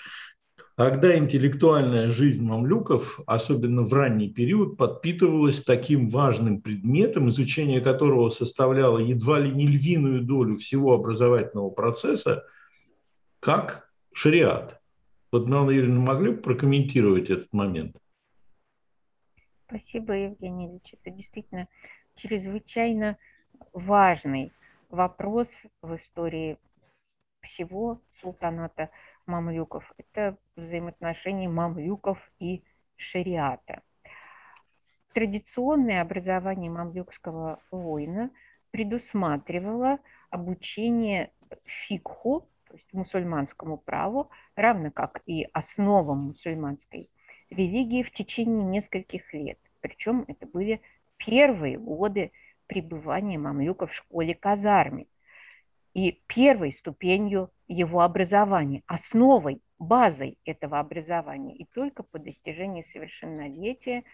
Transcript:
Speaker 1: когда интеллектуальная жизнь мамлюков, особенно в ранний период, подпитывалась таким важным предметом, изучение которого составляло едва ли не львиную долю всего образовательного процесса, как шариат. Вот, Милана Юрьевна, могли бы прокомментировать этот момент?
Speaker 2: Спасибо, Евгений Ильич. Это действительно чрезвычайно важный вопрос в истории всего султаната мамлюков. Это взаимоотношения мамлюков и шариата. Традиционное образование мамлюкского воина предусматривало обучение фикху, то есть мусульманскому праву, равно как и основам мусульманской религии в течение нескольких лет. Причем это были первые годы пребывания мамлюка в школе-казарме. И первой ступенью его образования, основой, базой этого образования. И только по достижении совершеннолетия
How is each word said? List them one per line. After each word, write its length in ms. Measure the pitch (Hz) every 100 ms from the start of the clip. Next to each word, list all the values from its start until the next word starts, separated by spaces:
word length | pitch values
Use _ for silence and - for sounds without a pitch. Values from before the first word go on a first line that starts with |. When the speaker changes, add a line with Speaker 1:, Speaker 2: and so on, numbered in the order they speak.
| - - - _ _ _ - -
Speaker 1:
когда 400 | 127 135 180 165
интеллектуальная 920 | 147 139 135 - 160 151 127 120 113
жизнь 320 | 117 143 -
мамлюков, 760 | 117 110 127 220 - 131 - - -
особенно 560 | 113 - 127 120 123
в 100 | 107
ранний 360 | 135 135 107 101
период, 460 | - 120 208 190 -
подпитывалась 840 | 120 - 165 175 180 156 147 143
таким 480 | - 123 - 147 113
важным 500 | 123 139 107 113 101
предметом, 680 | - 104 107 147 220 - 123
изучение 500 | 123 127 - 147 127
которого 500 | 117 131 147 131 117
составляло 680 | - 120 - 131 135 131 113
едва 420 | 117 120 117 151
ли 100 | 139
не 140 | 135 147
львиную 560 | 143 147 170 139 127
долю 340 | 120 135 110 107
всего 360 | - 135 139
образовательного 760 | 117 113 110 123 120 101 104 98
процесса, 720 | 95 113 117 - 277 123 - - - _ _ _ _ _ _ _ _
как 500 | - 156 - - - _ _
шариат. 680 | - 151 165 123 - - - _ _ _ _ _
Вот, 140 | 120 113
Милана 220 | 139 139
Юрьевна, 300 | 135 127 123
могли 300 | 127 135 208
бы 60 | 226
прокомментировать 880 | - 120 139 139 139 127 104 92 90
этот 220 | 90 -
момент? 440 | 104 98 82 76 - _ _ _ _ _ _ _ _ _ _ _ _ _ _ _ _ -
Speaker 2:
Спасибо, 440 | 220 - 233 220
Евгений 520 | 196 196 208 185 180 175
Ильич. 280 | 180 _ -
Это 80 | -
действительно 580 | 190 - 220 - 185 180 _ - - _ _
чрезвычайно 1000 | 202 214 190 208 - 233 233 220 214 208 _ _ _ _ _
важный 800 | 180 180 202 190 165 143 135 143 _ _ _ _
вопрос 580 | 175 180 - 196 226 240 - 214 _
в 140 | 160 165
истории 600 | _ - 165 160 160 151 _ _ _ _ _ _ _ _
всего 580 | - - 175 190 233 233 _ _
султаната 720 | 180 180 170 165 165 - 156 _ - _ -
мамлюков. 640 | 175 170 165 156 147 - -
Это 380 | - - 202 196 _ -
взаимоотношения 920 | 165 170 170 - 170 165 185 196 180
мамлюков 720 | 165 170 170 156 202 - 190 _ -
и 240 | 175 180 _ _ _ -
шариата. 840 | - 185 180 170 139 127 - - _ _ - - - - - - _ _ _ _ _
Традиционное 840 | - 220 208 - - 254 302 240 185
образование 680 | 170 185 180 185 190 190 170
мамлюкского 920 | 170 170 180 180 - 170 160 160 - _
воина 600 | 185 170 151 147 185 247 - _ _ _
предусматривало 1300 | 214 208 240 - 208 175 143 - 175 196 233 254 277 _ _ -
обучение 1000 | 180 175 180 - - 226 233 220 190 - _ - -
фикху, 840 | - - - 196 - - 226 302 - _ _
то 60 |
есть 180 | 160 _
мусульманскому 840 | 190 180 190 175 160 - - 160 151
праву, 520 | - - 170 254 294 - _ -
равно 340 | 220 208 151
как 320 | - 139 - -
и 200 | 160 -
основам 680 | - - - 202 202 147 139
мусульманской 920 | 139 143 170 160 143 139 _ - - _ _ - -
религии 520 | 185 180 220 240 247
в 80 | 233
течение 540 | - 202 - 226 220
нескольких 680 | 190 196 - 190 190 180 -
лет. 260 | 151 143 - _ _
Причем 440 | - - 214 247 -
это 200 | 147 -
были 340 | 175 202 220 _ _ _ -
первые 600 | - 233 285 202 147 131
годы 540 | - 151 208 202 175 _ _ _ -
пребывания 720 | 190 160 160 156 156 202 165
мамлюка 480 | 143 143 147 185 170
в 80 |
школе-казарме. 1120 | - - 170 165 170 196 208 208 202 147 135 - _ _ - - _ _ _ _
И 280 | 185 185 - -
первой 460 | 233 277 240 151
ступенью 800 | - - 143 180 190 208 196 185 _ -
его 320 | 175 170 175
образования, 800 | 175 185 180 202 202 190 143 139 -
основой, 720 | 170 - 226 262 247 147 135 _ -
базой 600 | 165 240 226 139 131 -
этого 360 | - 151 143 147
образования. 760 | 147 170 160 170 147 139 139 -
И 100 | 170
только 360 | - 277 269
по 160 | 196 160
достижении 640 | 175 - - 160 190 180 156
совершеннолетия 1080 | - 156 - 160 156 147 139 202 254 254 240 -